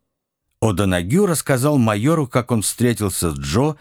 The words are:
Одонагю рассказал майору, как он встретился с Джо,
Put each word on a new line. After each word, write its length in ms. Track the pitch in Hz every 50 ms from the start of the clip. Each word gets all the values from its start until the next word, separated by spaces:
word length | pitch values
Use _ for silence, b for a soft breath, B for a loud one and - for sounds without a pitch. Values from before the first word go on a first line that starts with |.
| _ _ _ _ _ _ _ _ _ _ _ -
Одонагю 640 | 117 110 98 80 104 98 92 87 87 92 131 190 208
рассказал 520 | 180 160 - - - 139 123 127 151 151
майору, 500 | 135 113 110 104 104 110 147 170 165 143
как 240 | 117 - 131 - -
он 100 | 123 110
встретился 680 | 95 - - - 117 123 117 95 107 95 - - 90 82
с 60 | 73
Джо, 380 | 69 69 69 78 113 139 156 151 B